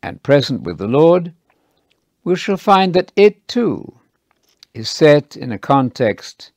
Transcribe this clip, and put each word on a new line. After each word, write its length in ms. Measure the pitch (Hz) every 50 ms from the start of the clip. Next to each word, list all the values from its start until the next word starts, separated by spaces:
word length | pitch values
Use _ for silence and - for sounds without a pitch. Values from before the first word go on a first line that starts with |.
and 200 | - - - -
present 400 | - - 143 143 - - 135 101
with 160 | - 87 87 -
the 100 | 95 107
Lord, 440 | 123 143 160 165 175 180 170 175 165 _ _ _ _ _ _ _ _ _ _ _ _ _ _ _ _ _ -
we 120 | 175 180
shall 200 | 175 - - 196 180
find 340 | - 214 196 190 190 185
that 200 | 170 185 180 - -
it 300 | - 202 208 202 _ _ -
too 460 | - 247 233 185 110 69 - - - _ _ _ _ _ _ _ _ _ _ _ _ _ _ _ -
is 160 | 117 110 -
set 460 | - - 160 151 147 147 139 _ -
in 160 | - 131 127
a 60 | 110 95
context 920 | - - 139 139 131 123 - - 127 107 101 - - - - - - - _